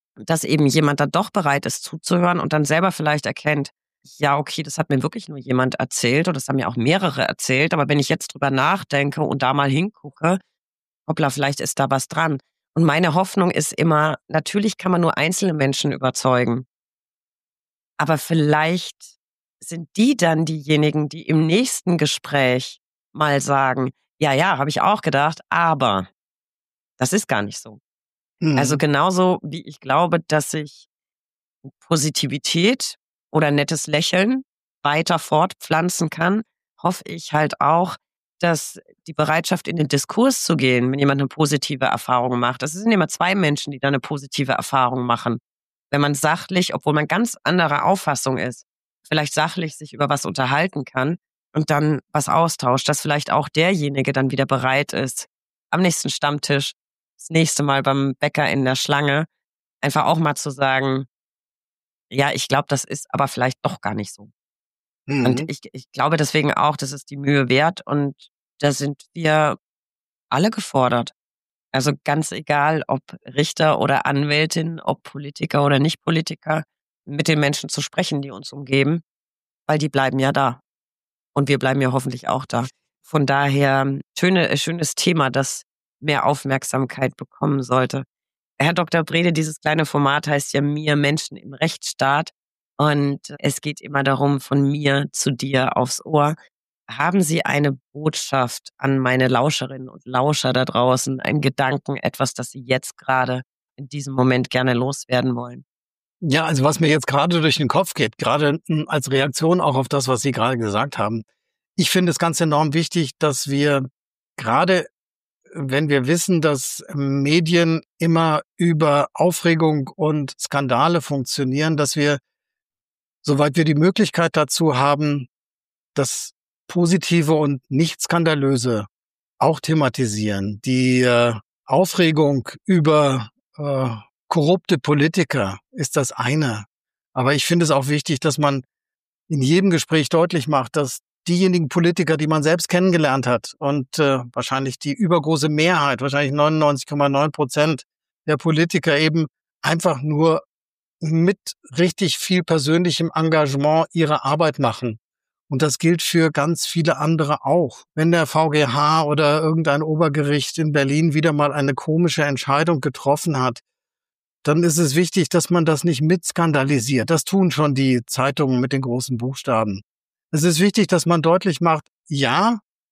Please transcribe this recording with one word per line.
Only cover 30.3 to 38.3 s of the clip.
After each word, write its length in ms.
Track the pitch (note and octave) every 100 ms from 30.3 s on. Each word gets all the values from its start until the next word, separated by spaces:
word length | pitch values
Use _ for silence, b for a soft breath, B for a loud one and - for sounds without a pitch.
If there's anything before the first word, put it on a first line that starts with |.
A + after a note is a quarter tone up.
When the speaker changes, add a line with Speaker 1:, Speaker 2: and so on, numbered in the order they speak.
| D#3 -
Speaker 1:
sich 360 | D#3 D3+ - _ _ _ _ _ _ _ _ D3 _
Positivität 1160 | - E3 D3+ - C#3 C#3 - E3+ G3 C4 - - _ _ _
oder 180 | D#3 D3+
nettes 380 | C#3+ D3 D#3 -
Lächeln 560 | D3+ - F3+ G#3 C4 - _ _ _
weiter 340 | C#3+ D3+ E3 E3
fortpflanzen 920 | - D#3 F#3 - - D#3+ F3 - D#3+
kann, 320 | D#3+ F3 G#3 - _ _ _
hoffe 240 | - F#3 -
ich 280 | E3 -
halt 260 | D3+ D3+ -
auch, 360 | C#3+ E3 F3+ - _ _ _